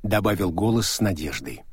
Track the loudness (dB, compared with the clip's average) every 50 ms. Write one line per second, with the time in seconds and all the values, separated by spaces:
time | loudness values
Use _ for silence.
0 | 0 2 0 2 2 2 2 2 0 0 0 2 2 4 4 2 2 0 0 0
1 | 0 0 0 -2 -4 -6 -6 -8 -8 -10 -12 -12 -14 -20